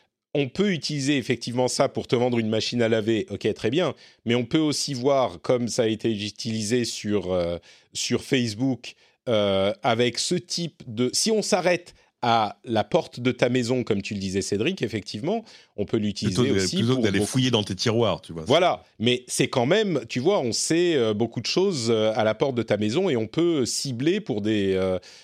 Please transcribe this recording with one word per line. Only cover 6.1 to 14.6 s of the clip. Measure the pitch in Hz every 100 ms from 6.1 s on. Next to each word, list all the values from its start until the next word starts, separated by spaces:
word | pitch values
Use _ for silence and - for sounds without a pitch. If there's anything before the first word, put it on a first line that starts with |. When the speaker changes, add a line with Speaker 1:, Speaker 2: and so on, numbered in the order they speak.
Speaker 1:
utilisé | 104 104 - 113 110 104 123
sur, | 117 - 104 104 90
euh, | 92 85 85 - - _
sur | - - 120
Facebook, | - 135 117 104 135 123 - - _ _ -
euh, | 107 101 95 98 -
avec | 127 117 123 -
ce | -
type | 180 - - 165 _ 123
de, | 110 123
si | - 214
on | 220
s'arrête | 196 202 175 170 - _ _ - 120
à | 117 104 -
la | 131 110
porte | 101 160 - -
de | 123
ta | 123 123
maison, | 127 117 127
comme | 117 101
tu | -
le | 104
disais, | 95 95
Cédric, | 92 101